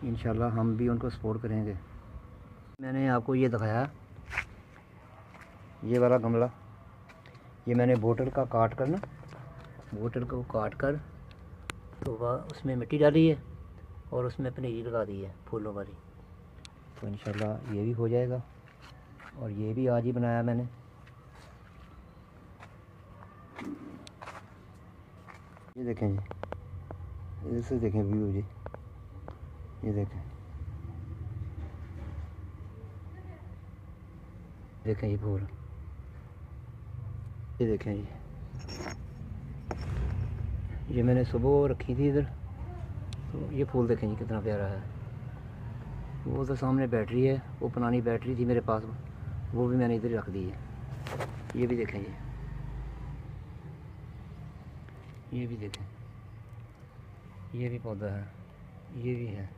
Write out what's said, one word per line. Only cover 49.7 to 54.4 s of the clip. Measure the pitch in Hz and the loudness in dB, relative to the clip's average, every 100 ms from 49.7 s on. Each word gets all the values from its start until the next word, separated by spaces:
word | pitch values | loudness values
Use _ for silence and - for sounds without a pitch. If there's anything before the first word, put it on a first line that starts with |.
| 127 | 6
मैंने | 123 117 | 6 4
इधर | 117 113 | 4 2
रख | - | 0
दी | 95 | -2
है। | 92 - - - - - - - - - - - | -2 -4 -8 -10 -8 -8 -6 -4 -4 -6 -6 0
ये | 123 | 2
भी | 120 | 4
देखें | 107 101 | 2 -2
जी, | 98 - - - - - - - - - - - - - - - - - - - - - - - | -4 -6 -6 -6 -6 -6 -6 -6 -6 -8 -8 -8 -8 -10 -10 -12 -12 -12 -12 -12 -12 -12 -12 -12